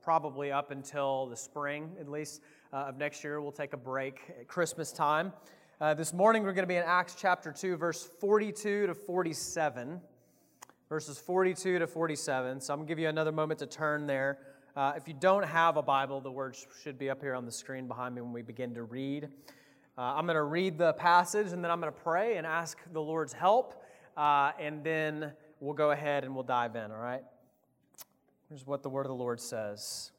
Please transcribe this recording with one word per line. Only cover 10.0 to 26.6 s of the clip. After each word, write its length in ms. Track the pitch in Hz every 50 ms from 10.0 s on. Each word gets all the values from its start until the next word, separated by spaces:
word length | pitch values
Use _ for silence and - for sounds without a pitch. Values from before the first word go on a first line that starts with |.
| - - _ _ _ _ _ _ _ _ _ _ - - _ _ _ _
Verses 280 | 151 156 151 147 143
forty-two 640 | - - - 180 185 190 185 185 - - 185 180 180
to 80 | 165
forty-seven. 720 | 160 165 160 165 160 151 139 - 151 135 131 127 127 131 139
So 140 | - - 143
I'm 60 | 147
gonna 80 | 156 151
give 100 | 165 156
you 80 | 160
another 240 | 156 151 160 160 156
moment 280 | 156 156 156 156 160 151
to 60 | 147
turn 400 | 131 - - 156 151 151 147 147
there. 340 | 143 139 135 135 139 139 135 - - - - _ _ _
Uh, 160 | 143 139 139 147
if 100 | 160 151
you 60 | 160 160
don't 300 | 135 180 185 190 202 196
have 340 | 151 160 165 165 170 156
a 40 | 151
Bible, 380 | 135 135 139 135 139 135 139 139
the 140 | 131 139 127
words 340 | 135 135 131 127 - - - - - -
should 140 | 151 139
be 120 | 127 135 135
up 120 | 135 135
here 120 | 147 139 127
on 120 | 127 123
the 60 | 120 117
screen 340 | - - - 135 131 131
behind 260 | 123 117 120 127 123 123
me 60 | 123
when 140 | 120 120 120
we 80 | 120
begin 320 | 117 113 107 113 127 123 117
to 100 | 117 117
read. 460 | 110 120 131 135 139 139 147 147 139 139 - - - - - - _ _ _ _ _ _
Uh, 40 | -
I'm 260 | 123 123 135 151 165
gonna 160 | 175 165 156 151
read 340 | 143 156 170 185 190 165
the 140 | 151 175 165 151
passage, 580 | 156 170 175 175 175 180 180 - 208 214 190 175
and 100 | 180 175
then 80 | 170
I'm 80 | 170 170
gonna 140 | 170 156 139
pray 420 | - - 170 165 175 208 233 226
and 100 | 175 156
ask 320 | 165 160 165 170 156 - - - 175
the 100 | 175 160
Lord's 300 | 156 151 160 160 156 135
help, 500 | - - 170 185 214 247 262 - - - - - - - - - _
uh, 340 | - 147 147 143 143 139 143 156 -
and 240 | 151 151 156 151 143
then 480 | 160 160 156 156 151 151 151 156 147 143 - - - - _
we'll 140 | 139 143 151
go 160 | 143 151 147
ahead 340 | 147 143 151 147 143 143 131
and 100 | 131 135
we'll 80 | 131 127
dive 320 | 123 127 123